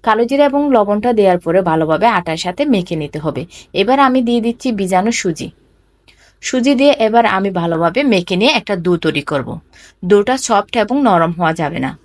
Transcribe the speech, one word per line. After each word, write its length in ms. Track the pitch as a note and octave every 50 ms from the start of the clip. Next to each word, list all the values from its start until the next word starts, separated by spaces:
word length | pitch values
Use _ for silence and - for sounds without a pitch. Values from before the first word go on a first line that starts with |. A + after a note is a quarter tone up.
| -
কালো 220 | A#3+ A3 G#3+ A#3+
জিরা 200 | A#3 C4+ C#4 C#4+
এবং 260 | C#4+ C4+ C#4+ D4 D4 C4
লবণটা 400 | A3+ G#3 G3 G#3 G#3+ G#3+ B3 B3
দেওয়ার 260 | A3 G3 F#3+ F3+ F3+
পরে 240 | - E3+ E3 F#3 F#3+
ভালোভাবে 440 | F3 D#3+ D#3+ D#3+ D#3 G#3 G3 G3+
আটার 300 | A#3 A3 F#3 E3+ - D#3+
সাথে 280 | D#3+ - F3+ F#3 - D4
মেখে 320 | D4+ B3+ F#3+ F3 - F3
নিতে 220 | D#3+ D3+ C#3+ - D3+
হবে। 280 | D3 D#3+ C3 B2+ D3 - - - - _ _
এবার 280 | D3 G3 A3 B3+ C#4
আমি 220 | C#4 C4 B3+ C4 B3
দিয়ে 180 | A#3 A#3+ A#3+
দিচ্ছি 320 | A3 A#3 A#3 A#3 - C4 A#3
ভিজানো 400 | G3 G3 F3+ F#3+ F#3 F#3 A3+ A#3
সুজি। 380 | - - F#3+ D#3+ - - E3+ - _ _ _ _ _ _ _ _ _ _ _ _ _ _ _ _ _
সুজি 340 | - - - B3+ A#3 C4+ C#4+
দিয়ে 180 | B3 C#4 C#4+ C#4
এবার 340 | - A3 A3 A3 A#3 A3+
আমি 240 | G#3+ F#3+ F#3+ G3 G3+
ভালোভাবে 520 | F#3+ F#3 E3+ E3+ E3 D#3+ E3+ E3+ E3+ A#3+ D4
মেখে 340 | C#4 A3 F#3 F3 - G3
নিয়ে 140 | F3 G#3 C4+
একটা 260 | D#4 A#3+ - - G3+
ডো 200 | F3+ E3 F3+ F3+
তৈরি 260 | E3 - D#3+ - D3 C#3
করব। 380 | - D#3 C#3 B2 - - D#2+ _ _ _ - - - _ _ -
ডোটা 340 | F3+ G3+ G3+ G#3 A3+ B3+ C4
সফট 380 | - - A#3 G3+ - - -
এবং 260 | A#3+ G#3 G#3+ B3 C#4+ C#4+
নরম 300 | A#3+ F#3+ E3+ E3 E3 E3+
হওয়া 200 | D#3+ F3+ D#3+ D#3+
যাবে 260 | D#3+ D#3+ C#3+ C3 B2
না। 200 | C3 C3+ D3+ - _